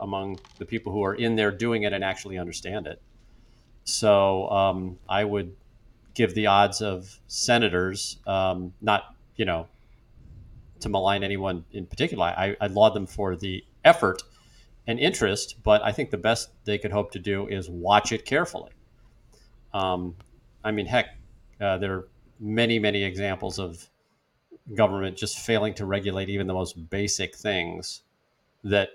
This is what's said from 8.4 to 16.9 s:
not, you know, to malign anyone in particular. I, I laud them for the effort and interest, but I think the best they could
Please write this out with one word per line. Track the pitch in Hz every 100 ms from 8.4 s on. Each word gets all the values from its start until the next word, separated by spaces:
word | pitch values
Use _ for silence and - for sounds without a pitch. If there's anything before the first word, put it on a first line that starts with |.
| 95 92 90 -
not, | 107 101 - - _ -
you |
know, | 98 82 - _ _ - _ - - - - - - -
to | 110
malign | 98 95 98
anyone | 98 98 95 87 -
in | 104 90
particular. | - - 104
I, | 87 87 98 -
I | 101
laud | 98 95
them | 98 95
for | - 95 87
the | 95 92 - _
effort | 156 165 95 90 - _ - - - - -
and | 117
interest, | 160 190 104 104 - -
but | 110 107
I | 107
think | 117 127
the | 98
best | 107 117 - _
they | - 104
could | 104